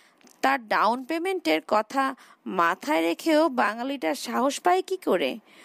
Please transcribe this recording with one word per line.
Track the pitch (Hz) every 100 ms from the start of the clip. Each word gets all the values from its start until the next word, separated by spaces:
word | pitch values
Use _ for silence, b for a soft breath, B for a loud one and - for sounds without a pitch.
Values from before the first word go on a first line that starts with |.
| b b b _
তার | 262 277 220
ডাউন | 185 190 247
পেমেন্টের | 254 330 359 381 320 311 -
কথা | 214 220 269 269 262 B B 226
মাথায় | 185 170 185 - 311
রেখেও | 330 330 330 302 320
বাঙালিটা | 254 233 226 262 277 320 294
সাহস | - 233 269 269
পায় | 349 370
কি | 370 370
করে? | - 185 139 226 - B